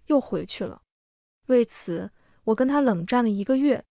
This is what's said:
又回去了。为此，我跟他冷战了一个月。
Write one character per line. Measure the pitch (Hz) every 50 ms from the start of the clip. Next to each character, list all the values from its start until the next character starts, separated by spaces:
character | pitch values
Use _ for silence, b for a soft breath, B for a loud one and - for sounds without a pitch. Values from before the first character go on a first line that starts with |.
| _
又 | - 302 269
回 | - - 190 156 170
去 | - - - 202
了。 | - - - _ _ _ _ _ _ _ _ _ _ _ _ _
为 | - 254 240 233
此， | - - - - 190 170 165 185 208 _ _ _ _ _ _ -
我 | 220 220
跟 | 214 254
他 | 269 285 294
冷 | 277 240 202 170 170
战 | - 247 247
了 | 240 220
一 | 202 196 196
个 | - 262
月。 | 262 285 294 240 - - _